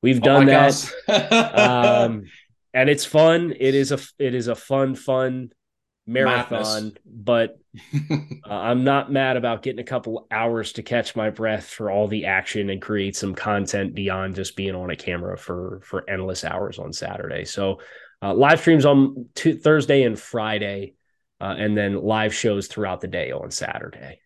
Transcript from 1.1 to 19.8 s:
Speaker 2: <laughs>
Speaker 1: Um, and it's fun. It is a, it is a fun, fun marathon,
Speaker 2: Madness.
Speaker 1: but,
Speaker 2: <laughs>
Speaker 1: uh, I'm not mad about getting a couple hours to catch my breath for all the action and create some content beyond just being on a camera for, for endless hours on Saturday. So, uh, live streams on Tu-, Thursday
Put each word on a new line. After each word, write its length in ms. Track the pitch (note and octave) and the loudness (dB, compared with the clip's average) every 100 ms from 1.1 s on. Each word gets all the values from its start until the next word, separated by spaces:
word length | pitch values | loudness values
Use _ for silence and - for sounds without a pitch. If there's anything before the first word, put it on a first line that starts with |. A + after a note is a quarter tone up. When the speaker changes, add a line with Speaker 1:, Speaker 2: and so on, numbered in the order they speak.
| G3 - A3+ A3+ - | 0 4 2 4 4
Speaker 2:
<laughs> 0 | |
Speaker 1:
Um, 680 | G#3 B2 A#2+ A#2+ A#2 A2+ F#2 - _ _ _ | 4 4 4 4 2 -2 -10 -20 _ _ _
and 140 | B2+ C3+ | 0 2
it's 160 | D3 | 2
fun. 500 | - D#3 D#3+ E3+ E3+ - | 2 4 6 6 0 0
It 160 | C3 | 2
is 160 | C3+ C3+ | 2 2
a, 80 | C#3 - _ | -2 -6 _
it 160 | C#3 | -4
is 120 | B2 A#2 | -2 -4
a 80 | |
fun, 400 | A#2 - C3+ C3+ | -6 -2 0 0
fun 560 | C3+ - C3 C3 B2+ B2 _ _ _ _ _ - | -2 -2 0 0 -4 -10 _ _ _ _ _ -6
marathon, 800 | A#2+ C3+ B2 A#2+ A#2 A2 G#2+ | 0 2 2 -2 -4 -4 -4
Speaker 2:
Madness. 80 | G#2+ G#2 | -6 -12
Speaker 1:
but, 540 | _ A2+ G#2 A#2 A2+ - _ | _ -12 0 2 2 -4 _
Speaker 2:
<laughs> 760 | - - C#3+ - D3+ - - G#2 | -20 -6 -6 -2 -4 -4 -16 -10
Speaker 1:
uh, 40 | |
I'm 320 | G#2 G#2+ B2 | -6 0 2
not 260 | C3 C#3 - | 4 2 2
mad 260 | C#3 C3+ B2+ | 0 0 0
about 260 | A#2+ A2+ | -2 -4
getting 180 | C3+ B2+ | -6 -8
a 40 | |
couple 440 | A#2+ B2+ A2+ A2 _ | -6 -6 -6 -10 _
hours 440 | A2 A2+ A#2 G#2 | -4 -2 -2 -6
to 80 | - | -10
catch 340 | G#2+ A#2+ A2 - | -4 -4 -2 -4
my 140 | G#2+ | -4
breath 360 | G#2 A2 G#2+ A#2 | -2 -4 -4 -6
for 240 | - G#2+ | -8 -2
all 160 | G2 G#2 | 0 0
the 200 | G#2+ F#2+ | -2 -2
action 440 | F#2+ F#2 A2 G2 | -2 -2 -6 -4
and 100 | G2 | -6
create 360 | - G#2+ G2 F#2+ | -4 -4 -4 -4
some 180 | G2+ | -6
content 600 | F#2 - G#2 F#2+ G2+ G2 | -6 -2 -2 -2 -4 -4
beyond 420 | D#2+ G2 F#2+ F#2+ F#2 | -6 -4 -4 -6 -8
just 180 | F#2 | -10
being 220 | - G2 F#2 | -6 -8 -6
on 140 | F2+ | -8
a 60 | E2 | -10
camera 400 | - F2 F2+ F#2 | -8 -8 -8 -10
for, 440 | - F2+ F#2 G2 | -10 -10 -10 -12
for 260 | - F#2+ - | -10 -10 -8
endless 360 | F#2+ F#2 F2+ | -8 -6 -6
hours 340 | - F#2 G2 - | -6 -6 -6 -8
on 140 | - | -12
Saturday. 520 | - - F#2+ - - - | -10 -10 -10 -8 -8 -8
So, 340 | - G2 F#2+ - - - _ | -4 -4 -4 -10 -20 -20 _
uh, 100 | G2+ | -4
live 280 | F#2+ C#3 D#3+ | 4 6 6
streams 260 | - D#3+ C#3+ | 6 6 6
on 400 | C#3 C3+ C3+ A#2+ | 6 4 0 -14
Tu-, 240 | - E3 - | -2 0 2
Thursday 460 | D#3 D#3 | 2 2